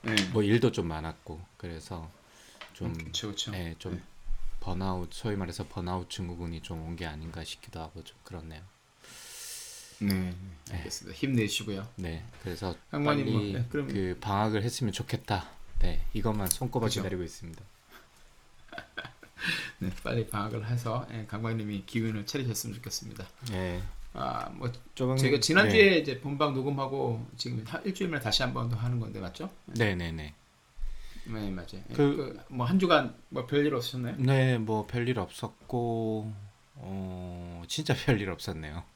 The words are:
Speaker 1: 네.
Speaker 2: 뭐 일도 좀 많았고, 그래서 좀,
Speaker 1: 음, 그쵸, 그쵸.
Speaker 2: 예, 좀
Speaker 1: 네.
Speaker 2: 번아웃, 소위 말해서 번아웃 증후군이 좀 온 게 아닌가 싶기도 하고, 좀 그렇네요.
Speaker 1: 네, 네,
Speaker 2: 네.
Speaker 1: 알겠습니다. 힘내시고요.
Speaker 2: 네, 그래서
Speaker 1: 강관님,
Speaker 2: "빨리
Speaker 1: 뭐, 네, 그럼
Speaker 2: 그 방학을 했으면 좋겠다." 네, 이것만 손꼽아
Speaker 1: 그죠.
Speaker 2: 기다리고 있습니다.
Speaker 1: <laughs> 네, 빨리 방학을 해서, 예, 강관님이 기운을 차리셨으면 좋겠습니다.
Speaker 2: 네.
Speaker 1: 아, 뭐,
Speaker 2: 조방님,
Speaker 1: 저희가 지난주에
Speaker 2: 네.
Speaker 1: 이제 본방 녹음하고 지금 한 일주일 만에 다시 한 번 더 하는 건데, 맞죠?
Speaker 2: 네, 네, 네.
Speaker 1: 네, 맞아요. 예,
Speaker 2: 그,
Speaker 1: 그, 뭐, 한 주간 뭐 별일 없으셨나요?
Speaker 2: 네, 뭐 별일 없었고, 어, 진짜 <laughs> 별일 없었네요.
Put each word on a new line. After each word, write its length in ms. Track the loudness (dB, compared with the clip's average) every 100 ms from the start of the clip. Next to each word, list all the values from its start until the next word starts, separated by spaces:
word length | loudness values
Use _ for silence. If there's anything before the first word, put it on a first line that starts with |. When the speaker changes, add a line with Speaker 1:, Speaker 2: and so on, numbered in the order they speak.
Speaker 1:
네. 120 | 4 2 4
Speaker 2:
뭐 100 | 4
일도 280 | 6 6 6
좀 160 | 4 -2
많았고, 540 | -2 -4 -8 -12 -12 -14 _
그래서 540 | -10 -10 -10 -10 -10 -16 -20 -20 -20 -18 -18
좀, 160 | -6 -4
Speaker 1:
음, 40 | -4 -6
그쵸, 240 | -6 -6
그쵸. 220 | -6 -6 -4
Speaker 2:
예, 180 | -6 -6
좀 140 | -6 -8
Speaker 1:
네. 60 | -8 -10 0 2 4 2
Speaker 2:
번아웃, 500 | 0 0 0 0 -4
소위 240 | -4 -2 -2
말해서 300 | -2 -4 -6
번아웃 420 | -4 -2 -4 -4
증후군이 500 | -6 -6 -4 -6 -6
좀 240 | -6 -8 -6
온 100 | -6
게 120 | -6
아닌가 360 | -6 -8 -8
싶기도 360 | -10 -12 -12 -10
하고, 240 | -10 -10
좀 120 | -16 -18
그렇네요. 380 | -14 -12 -10 -14 -16 _ _ _ -20 -18 -16 -14 -12 -12 -14 -16 -18 -2
Speaker 1:
네, 140 | 0
네, 220 | 2 0 -6 -12 -16 -8
Speaker 2:
네. 80 | -8
Speaker 1:
알겠습니다. 400 | -6 -10 -10 -4
힘내시고요. 680 | 2 4 2 0 -4 -6 -8 -6
Speaker 2:
네, 280 | -6 -6 -8 -10
그래서 320 | -8 -4 -4 -4 -6
Speaker 1:
강관님, 340 | 0 2 2 4
Speaker 2:
"빨리 100 | 2 2
Speaker 1:
뭐, 80 | 0
네, 40 | -2
그럼 180 | -2 -2
Speaker 2:
그 300 | 0 0 -2
방학을 400 | 0 2 4 4
했으면 300 | 0 0 -2
좋겠다." 560 | 0 -4 -4 0 -2 -2 -12 -2 6
네, 260 | 6 6 4
이것만 340 | 2 2 2 2
손꼽아 380 | 2 2 2 2
Speaker 1:
그죠. 160 | 2
Speaker 2:
기다리고 220 | 0 -2
있습니다. 380 | -4 -8 -14 -14 -18 -20 _ -20 -20 -20 -20 -20 -20 -20 -14
Speaker 1:
<laughs> 140 | -14 -12 -12 -14 -16 -20 -6 -4 -2 -4 -6
네, 120 | -6 -4
빨리 240 | -2 0 0
방학을 380 | -2 -2 -4 -2
해서, 380 | -2 0 -2 -4
예, 140 | -8 -8
강관님이 560 | -4 -2 -2 -2 -4 -2
기운을 400 | 0 0 -2 -4
차리셨으면 500 | -2 -2 -2 -4 -8
좋겠습니다. 480 | -8 -8 -8 -12 -14 -10 -6
Speaker 2:
네. 300 | -2 -2 -2 -4 -8 -10
Speaker 1:
아, 360 | -4 -4 -2 -6
뭐, 180 | -6 -6 -6 -14 -2
Speaker 2:
조방님, 260 | 2 4
Speaker 1:
저희가 160 | 4 4
지난주에 500 | 6 6 8 10 10
Speaker 2:
네. 80 | 8
Speaker 1:
이제 240 | 4 -4
본방 320 | -4 2 2
녹음하고 720 | 2 0 0 0 0 0 0 -4 -6
지금 280 | -4 -4 -4
한 180 | -4
일주일 260 | -4 -2 0
만에 120 | 0
다시 220 | 2 2
한 100 | 2
번 160 | 0 0
더 60 | 0
하는 220 | 0 0
건데, 200 | -2 -4
맞죠? 300 | -6 -6 -10 -10 -8
Speaker 2:
네, 300 | 2 4 4
네, 160 | -2
네. 220 | -4 -8 -12 -20 _ _ -4 -2 -2 -6 -10 -8
Speaker 1:
네, 240 | -4 -4
맞아요. 320 | -4 -8 -12 -6
예, 40 |
Speaker 2:
그, 220 | 4 4 4
Speaker 1:
그, 240 | -4 -8 -8
뭐, 160 | -2 4
한 120 | 6
주간 360 | 8 6 6 -6 -6
뭐 160 | -6 2
별일 260 | 4 4
없으셨나요? 420 | 2 -2 -4 -4 2
Speaker 2:
네, 380 | 6 8 8 4
뭐 280 | 4 0 0
별일 340 | 0 2 2
없었고, 1120 | 0 -4 -8 -8 -4 0 2 2 2 0 -2 -8 -12 -18 -20 -14
어, 880 | -8 -4 -4 -6 -6 -8 -8 -10 -6
진짜 260 | -4 0 2
<laughs> 100 | 4
별일 240 | 4 2
없었네요. 540 | -4 -4 -6 -6 -8 -12